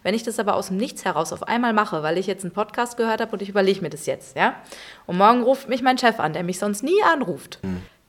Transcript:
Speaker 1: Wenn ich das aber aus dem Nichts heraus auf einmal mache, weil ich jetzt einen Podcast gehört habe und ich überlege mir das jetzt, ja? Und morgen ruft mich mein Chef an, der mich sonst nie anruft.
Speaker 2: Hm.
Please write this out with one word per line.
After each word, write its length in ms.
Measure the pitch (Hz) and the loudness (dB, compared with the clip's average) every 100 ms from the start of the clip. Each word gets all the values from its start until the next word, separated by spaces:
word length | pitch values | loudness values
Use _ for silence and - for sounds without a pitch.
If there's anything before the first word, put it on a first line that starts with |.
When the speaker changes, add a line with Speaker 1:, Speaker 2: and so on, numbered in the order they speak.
Speaker 1:
Wenn 100 | 180 | -2
ich 100 | 220 | -2
das 160 | 233 220 | -2 -2
aber 160 | 202 - | 0 0
aus 120 | 202 | -2
dem 100 | 190 | -2
Nichts 280 | 277 - 190 | -4 -4 -2
heraus 260 | 156 160 | -2 -2
auf 120 | - | -4
einmal 280 | - 240 240 | -4 0 2
mache, 320 | 214 214 160 | 2 2 0
weil 140 | 151 175 | 0 0
ich 100 | 190 | -2
jetzt 160 | 190 | -4
einen 100 | 180 | -6
Podcast 440 | 202 214 - 240 - | -4 -4 -2 -2 0
gehört 240 | 226 220 | 0 0
habe 100 | 220 | -2
und 100 | 196 | -6
ich 80 | 202 | -2
überlege 300 | 202 190 196 | 2 2 2
mir 80 | 156 | -2
das 160 | 151 - | -6 -6
jetzt, 280 | - - 147 | -6 -6 0
ja? 200 | 208 - - - - - - | 0 0 -10 -18 -18 -16 -4
Und 120 | 180 | 4
morgen 260 | 208 247 | 6 6
ruft 260 | 233 269 - | 4 2 0
mich 120 | 262 | 0
mein 160 | 254 254 | 2 2
Chef 220 | 233 220 | 2 2
an, 140 | 156 | 0
der 100 | 160 | -2
mich 160 | 175 180 | -4 -2
sonst 240 | 208 202 | -2 -2
nie 180 | 294 392 370 | 2 2 4
anruft. 460 | 320 180 139 - - | 2 0 -6 -10 -12
Speaker 2:
Hm. 220 | 95 90 - _ | -8 -8 -10 _